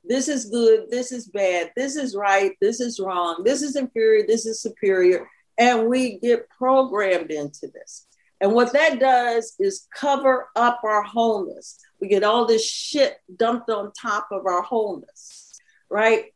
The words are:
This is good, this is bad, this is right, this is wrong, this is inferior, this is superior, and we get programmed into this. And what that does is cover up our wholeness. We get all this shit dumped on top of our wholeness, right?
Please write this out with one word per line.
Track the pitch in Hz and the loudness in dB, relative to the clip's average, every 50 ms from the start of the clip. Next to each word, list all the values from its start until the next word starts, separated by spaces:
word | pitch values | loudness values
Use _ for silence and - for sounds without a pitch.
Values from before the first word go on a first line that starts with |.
This | _ 349 240 269 254 311 | _ -2 -4 -2 -2 -4
is | 294 254 226 | -4 -6 -6
good, | 208 214 240 233 220 220 220 220 - | -4 -2 2 6 6 6 4 2 -4
this | 233 247 247 247 | -6 -6 -6 -6
is | 254 247 226 196 | -10 -12 -12 -10
bad, | - 202 196 185 180 175 170 165 _ | -4 -2 0 0 0 0 -4 -4 _
this | 240 262 277 269 | -6 -6 -4 -4
is | 302 277 254 196 | -6 -6 -6 -6
right, | 196 202 202 196 196 196 190 - _ | -2 0 2 2 4 2 0 0 _
this | 196 214 233 233 | -2 -2 0 -2
is | 247 240 233 - | -6 -6 -6 -6
wrong, | 190 190 185 175 175 170 165 170 190 | -6 -4 -2 -2 -2 -4 -4 -2 0
this | 226 285 285 | 0 0 0
is | 294 285 262 | -4 -6 -4
inferior, | 285 262 247 _ 233 220 220 220 214 208 | -6 -6 -4 _ 0 2 4 4 4 4
this | 214 226 226 220 | 2 0 0 -2
is | 226 220 - | -6 -8 -8
superior, | - 220 - _ - 196 190 185 180 180 185 170 - - _ _ _ _ _ - | -10 -10 -8 _ 0 0 2 4 4 2 2 2 -4 -10 _ _ _ _ _ 2
and | 240 247 247 226 220 233 | 4 4 4 2 2 0
we | 247 262 254 240 196 180 | 0 0 0 -2 -4 -4
get | - 240 240 233 - _ | 0 0 0 0 -2 _
programmed | _ _ 247 254 262 269 262 254 190 208 208 190 185 170 165 160 | _ _ 0 2 4 4 2 2 -2 -2 0 0 0 0 -2 -6
into | 160 147 143 147 - - - 131 | -8 -8 -8 -10 -12 -14 -18 -18
this. | _ - - - - - _ _ _ _ _ _ _ _ | _ -20 -20 -20 -20 -20 _ _ _ _ _ _ _ _
And | 190 196 220 | 0 2 4
what | 233 247 240 | 4 2 2
that | 247 285 320 320 277 233 | 2 2 2 2 2 2
does | 254 262 254 247 240 240 233 233 226 - _ - | 2 4 4 4 2 2 -2 -2 -4 -6 _ -2
is | 392 392 381 - _ _ - | -2 -2 -2 -6 _ _ -14
cover | - - 285 277 269 269 269 254 247 - - _ | -4 -2 0 0 2 2 2 0 0 -4 -6 _
up | 226 240 240 240 240 | 2 2 2 0 0
our | 226 214 214 208 | -2 0 0 0
wholeness. | 208 - - 233 226 226 220 202 185 - - - - - - _ _ _ _ _ | -2 -2 -2 0 0 0 0 -2 -4 -8 -10 -16 -20 -20 -20 _ _ _ _ _
We | 202 190 | -2 0
get | 202 196 202 | 2 2 4
all | 208 220 240 226 | 2 2 2 2
this | 226 226 220 220 | 2 2 2 0
shit | - - - - - - 294 269 - - - _ - 185 | -4 -6 -8 -10 -4 0 0 0 0 0 -8 _ -20 -4
dumped | - 226 233 247 240 - - | -2 0 0 0 -4 -4 -4
on | 220 202 202 208 | -4 -4 -6 -10
top | _ - - 233 202 208 - - | _ -12 -8 -6 -6 -6 -6 -6
of | 202 185 160 | -10 -6 -4
our | 185 180 180 | -2 -2 -2
wholeness, | 190 - 254 226 214 208 180 139 - _ _ - - - - - - _ - - _ _ _ _ _ _ | -2 -2 -2 -2 -2 -2 -6 -10 -14 _ _ -20 -20 -20 -20 -20 -20 _ -20 -20 _ _ _ _ _ _
right? | - 208 220 226 226 453 - - _ | -2 2 4 4 4 2 0 -8 _